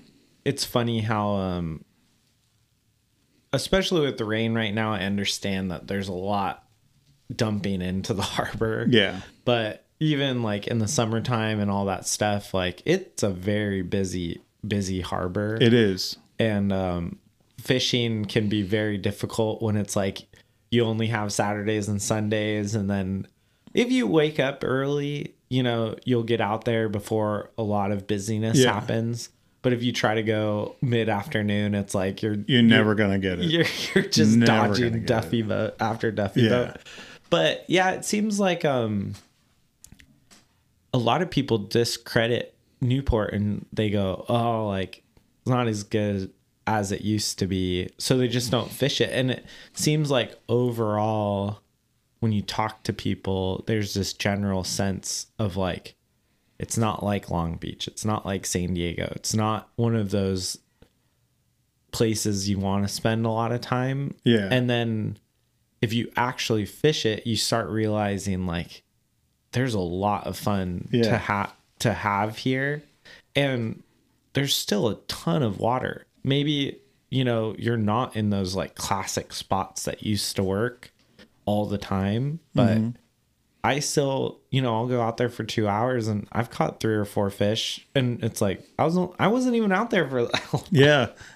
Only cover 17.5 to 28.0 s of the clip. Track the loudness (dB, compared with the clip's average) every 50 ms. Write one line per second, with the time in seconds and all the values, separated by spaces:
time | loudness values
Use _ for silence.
17.5 | _ -14 -2 -2 0 0 0 0 0 0 0 0 -2 -2 -4 0 0 0 2 2
18.5 | 0 0 0 0 0 0 0 0 -2 -2 -2 -4 -4 -4 -6 -6 -2 0 0 0
19.5 | 0 -2 -2 0 0 0 -2 0 -2 -2 -2 -2 -4 -6 -14 _ -20 -20 _ _
20.5 | _ _ _ 0 2 2 2 2 0 0 0 0 0 -2 -4 -4 -2 -2 0 0
21.5 | 0 -2 -2 -2 0 0 0 -2 -2 -2 0 0 0 0 0 0 0 0 0 0
22.5 | 0 0 -2 -2 -2 -2 0 0 0 0 0 -2 -2 -4 -6 -8 _ _ _ _
23.5 | _ _ _ -4 0 0 2 2 2 2 2 4 4 4 4 2 2 0 0 -2
24.5 | -2 -4 -2 -2 0 0 0 0 -2 -2 -2 -4 -4 -6 -8 -10 -12 _ _ -2
25.5 | 0 0 2 2 0 0 -2 -2 -4 -6 -2 0 2 2 2 2 0 2 2 0
26.5 | 0 0 0 0 0 2 0 0 -2 -4 -2 -2 -2 0 0 0 -2 -2 -4 -8
27.5 | -8 -6 -2 0 0 0 0 0 -2 -4